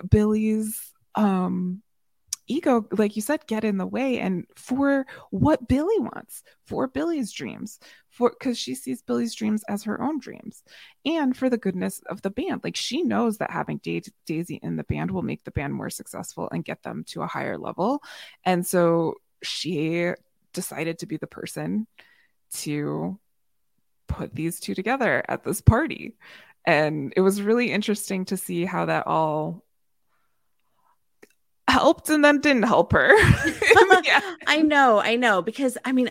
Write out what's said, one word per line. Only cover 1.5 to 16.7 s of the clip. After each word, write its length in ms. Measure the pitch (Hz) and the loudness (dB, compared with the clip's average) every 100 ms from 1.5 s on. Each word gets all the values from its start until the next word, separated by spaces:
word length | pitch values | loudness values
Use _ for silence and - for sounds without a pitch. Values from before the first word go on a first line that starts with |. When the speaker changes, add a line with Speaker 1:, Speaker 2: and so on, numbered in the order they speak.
| 185 180 190 - _ _ _ _ - - | -2 -4 -6 -14 _ _ _ _ -14 -6
Speaker 1:
ego, 380 | 277 302 247 208 | -2 2 0 0
like 240 | 202 208 214 | 0 0 -2
you 60 | |
said, 260 | 214 311 - | -4 -4 -4
get 160 | 220 | -2
in 140 | 220 196 | -2 -2
the 80 | 185 | -4
way 320 | 208 269 240 | -4 -2 -2
and 260 | 190 180 - - | -2 -4 -6 -16
for 480 | - 254 277 277 269 - - | -6 0 2 2 -2 -10 -10
what 400 | 190 277 320 233 | 2 2 2 2
Billy 280 | 254 339 440 | 2 2 0
wants, 440 | - - - - - _ _ | -2 -8 -16 -20 -20 _ _
for 200 | - 262 | -6 -4
Billy's 460 | 269 330 311 208 | -4 -4 -4 -6
dreams, 480 | - 110 55 208 - - - _ | -8 -10 -10 -14 -16 -20 -20 _
for, 200 | - 247 | -2 0
'cause 260 | - 269 233 | 0 -4 -4
she 180 | 247 262 | -6 -8
sees 260 | 262 247 | -8 -8
Billy's 320 | - 240 233 | -4 -4 -4
dreams 300 | - 214 214 - | -4 -2 -2 -4
as 140 | 202 | -6
her 180 | 214 - | -6 -4
own 180 | 269 311 | -4 -4
dreams 420 | - - - - _ - - _ 269 | -8 -14 -18 -20 _ -20 -20 _ -2
and 320 | 330 269 262 | 0 0 0
for 120 | 262 | 0
the 80 | 233 | 0
goodness 440 | 196 180 190 - - | -2 -2 -4 -6 -10
of 140 | 196 | -6
the 60 | 196 | -6
band. 320 | 208 349 - 175 | -4 -4 -4 -6
Like, 100 | - | -6
she 280 | - 269 | -4 -2
knows 340 | 285 208 233 208 | 0 2 0 -2
that 140 | - | -4
having 260 | 170 - 151 | -4 -6 -6
Da-, 240 | 170 170 - - - | -6 -6 -8 -14 -8
Daisy 340 | 160 175 - | -6 -6 -8
in 140 | 165 160 | -8 -8
the 80 | |
band 280 | - 151 170 | -4 -4 -4
will 100 | 190 | -4
make 240 | - - - | -4 -8 -8
the 60 | |
band 220 | - 139 139 | -6 -6 -6
more 140 | - | -8
successful 600 | - - - - - - | -10 -12 -12 -12 -10 -8
and 140 | 165 | -8
get 180 | - | -8